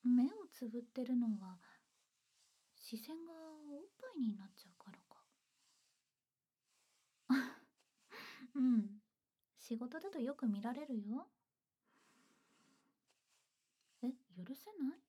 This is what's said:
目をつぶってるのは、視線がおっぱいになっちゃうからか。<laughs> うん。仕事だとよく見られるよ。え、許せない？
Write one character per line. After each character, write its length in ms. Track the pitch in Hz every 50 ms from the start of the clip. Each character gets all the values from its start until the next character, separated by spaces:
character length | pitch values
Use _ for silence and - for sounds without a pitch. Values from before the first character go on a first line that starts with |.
目 220 | - 247 247 247 247
を 40 | 294 415 440 392 -
つ 160 | - - 254 226
ぶ 120 | 220 240
っ 20 |
て 220 | 240 - _ 262 254
る 120 | 247 254
の 220 | 240 240 226 214 196
は、 200 | 190 185 185 175 - - - - _ _ _ _ _ _ _ _ _ _ _ _ _ _ _ _ _ _ _
視 240 | - - - 226 220
線 260 | 214 220 311 330 330
が 80 | 330
お 480 | 330 320 320 320 311 311 302 294 285 277
っ 60 | 359 392 _ _
ぱ 100 | 523 508 466
い 40 | 320
に 140 | 247 220 208
な 80 | 196 190
っ 60 | 196 -
ち 120 | - -
ゃ 40 | -
う 40 | - _
か 80 | - -
ら 80 | - - _ _
か。 160 | - - - _ _ _ _ _ _ _ _ _ _ _ _ _ _ _ _ _ _ _ _ _ _ _ _ _ _ _ _ _ _ _ _ _ _ _ _ _ _ _ _ -
<laughs> 400 | 254 269 254 - - - - _ _ _ _ _ _ _ _ _ - - - - - - 262 - _
う 60 | 285
ん。 420 | 254 262 240 220 202 202 202 - _ _ _ _ _ _ _ _ _ _ _ -
仕 200 | - - 233 226
事 200 | 247 240 247 320
だ 120 | 330 403
と 80 | 381 320
よ 140 | 233 262 285
く 120 | 277 277
見 140 | 226 202 202
ら 120 | 220 233
れ 120 | 247 269 302
る 200 | 294 262 220 202
よ。 240 | 208 220 277 359 - _ _ _ _ _ _ _ _ _ _ _ _ _ _ _ _ _ _ _ _ _ _ _ _ _ _ _ - _ _ _ _ _ _ _ _ _ _ _ _ _ _ _ _ _ _ _ _ _ _ _ _ _ _
え、 100 | - 254 254 - _ _ 180
許 180 | 180 180 226 269
せ 160 | 277 - 415
な 220 | 427 392 277 262 320
い？ 60 | - _